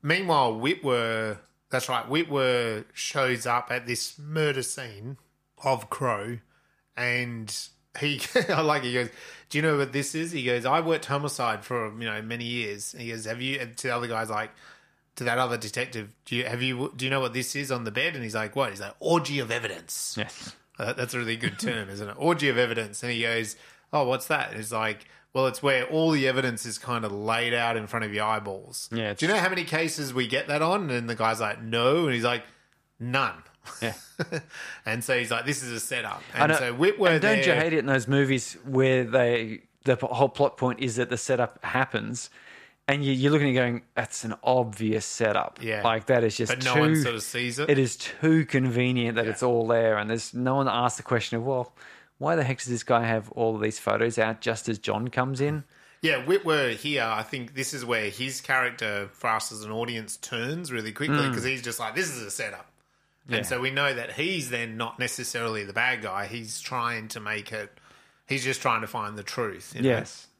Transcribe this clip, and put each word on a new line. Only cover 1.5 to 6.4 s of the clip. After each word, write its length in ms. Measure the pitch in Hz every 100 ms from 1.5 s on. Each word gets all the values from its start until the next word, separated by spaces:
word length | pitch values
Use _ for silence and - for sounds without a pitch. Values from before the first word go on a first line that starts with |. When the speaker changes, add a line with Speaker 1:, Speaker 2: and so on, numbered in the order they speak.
| _ _
Speaker 1:
that's 200 | 131 -
right, 180 | 120 113
Whitwer 760 | 147 165 143 131 123 117 110 110
shows 520 | - - 147 131 123 117
up 240 | 120 -
at 140 | 123 120
this 320 | 120 - -
murder 460 | 147 156 151 135
scene 540 | 120 - 123 101 110 135 _ _ _ _
of 260 | 139 131 107
Crow, 480 | - 135 107 104 120